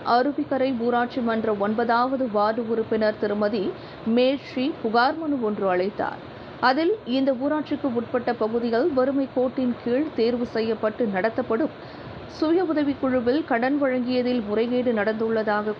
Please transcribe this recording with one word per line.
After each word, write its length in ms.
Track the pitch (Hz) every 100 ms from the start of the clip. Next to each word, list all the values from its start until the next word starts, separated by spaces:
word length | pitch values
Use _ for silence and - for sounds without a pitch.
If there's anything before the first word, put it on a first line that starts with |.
| -
அருவிக்கரை 720 | 240 269 277 285 269 262 240
ஊராட்சி 400 | 233 240 240 262
மன்ற 320 | 233 226 220
ஒன்பதாவது 800 | 208 202 220 233 233 254 269 254
வார்டு 400 | 208 208 226 220
உறுப்பினர் 480 | 220 226 226 214 214
திருமதி 500 | 214 208 208 220 220 - - - 220 233
மேஸ்ரீ 560 | 254 277 - 262 262 -
புகார் 360 | 226 233 262 320
மனு 240 | 320 277
ஒன்று 280 | 214 202 196
அளித்தார். 460 | 180 190 - - - - - - -
அதில் 380 | 247 262 339 427 -
இந்த 260 | 262 269
ஊராட்சிக்கு 640 | 247 285 302 294 285 277
உட்பட்ட 380 | 240 240 254 240
பகுதிகள் 560 | 233 214 233 233 226 339
வறுமை 400 | 262 254 277 262
கோட்டின் 420 | 262 247 254 254 233
கீழ் 220 | 233 247 311 -
தேர்வு 300 | 226 240 240
செய்யப்பட்டு 600 | 226 226 220 220 214 233
நடத்தப்படும் 640 | 190 220 226 240 226 311 - - - - - -
சுய 360 | - 311 339
உதவிக்குழுவில் 800 | 339 302 285 269 262 254 233 285
கடன் 380 | 330 233 254 285
வழங்கியதில் 640 | 277 254 240 254 247 247 208
முறைகேடு 460 | 214 233 247 247
நடந்துள்ளதாக 840 | 220 202 220 226 220 214 208 208